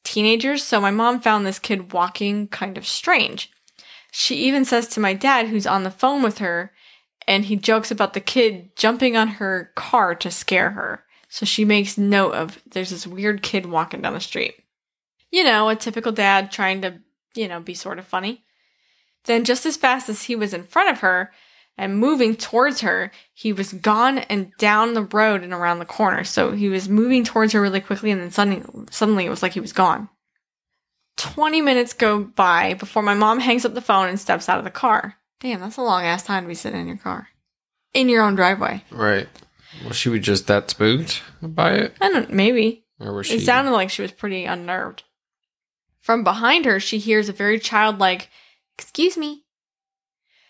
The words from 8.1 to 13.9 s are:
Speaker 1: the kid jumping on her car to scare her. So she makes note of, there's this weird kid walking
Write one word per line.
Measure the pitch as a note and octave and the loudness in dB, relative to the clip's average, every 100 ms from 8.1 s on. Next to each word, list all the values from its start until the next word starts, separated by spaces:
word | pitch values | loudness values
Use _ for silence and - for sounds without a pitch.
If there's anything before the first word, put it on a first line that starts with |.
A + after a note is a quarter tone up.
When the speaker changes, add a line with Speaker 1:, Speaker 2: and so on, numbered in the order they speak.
Speaker 1:
the | F#3+ | -4
kid | - C4 A3+ F3+ F3+ - | -2 2 2 0 -10 -2
jumping | A3 B3 B3+ A3+ | 0 2 2 2
on | A3 | 0
her | G#3 G3 F#3 E3+ | -2 -4 -4 -6
car | - - A#3+ F#3 E3+ | -12 0 2 2 0
to | F3+ | -6
scare | - - F#3 - | -6 0 0 0
her. | G3+ - - _ _ _ | -2 -8 -10 _ _ _
So | - G3+ | -6 -2
she | - | 2
makes | G#3+ G#3 G3+ - | 4 4 2 0
note | G3+ G3+ F#3 | 2 4 2
of, | - D#3+ - _ | -2 -6 -10 _
there's | - F#3 | -8 -8
this | F3+ F3 | -10 -12
weird | F#3 G#3 G3+ | -4 -2 -2
kid | - G3 F3 | -2 -4 -2
walking | D#3+ E3+ | -4 -4